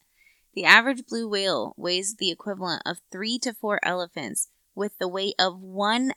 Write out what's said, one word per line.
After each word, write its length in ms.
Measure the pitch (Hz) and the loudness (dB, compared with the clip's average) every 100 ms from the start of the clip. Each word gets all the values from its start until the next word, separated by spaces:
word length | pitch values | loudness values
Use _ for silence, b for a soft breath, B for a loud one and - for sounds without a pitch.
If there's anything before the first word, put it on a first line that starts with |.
| _ _ _ _ _ | _ _ _ _ _
the 120 | - 165 | 2 8
average 400 | 208 240 254 - | 8 8 -2 -4
blue 200 | 226 226 | -6 -2
whale 460 | 202 196 147 104 - | 0 2 0 -2 -4
weighs 380 | 175 180 196 220 | -2 -2 -2 -2
the 140 | 190 | -2
equivalent 540 | 165 208 190 185 151 - | -2 -6 -6 -4 -4 -4
of 120 | 180 - | -8 -10
three 280 | 180 220 240 | -8 -6 -4
to 140 | 254 | -4
four 260 | 214 214 208 | -4 -2 0
elephants, 680 | - 180 175 170 127 - - _ _ - | 0 -2 -4 -8 -8 -6 -8 _ _ -6
with 220 | 202 - | -6 -4
the 80 | 185 | -6
weight 280 | 190 202 - | -4 -4 0
of 200 | 185 185 | 0 -2
one 500 | 190 190 202 233 262 | -10 -2 0 0 -2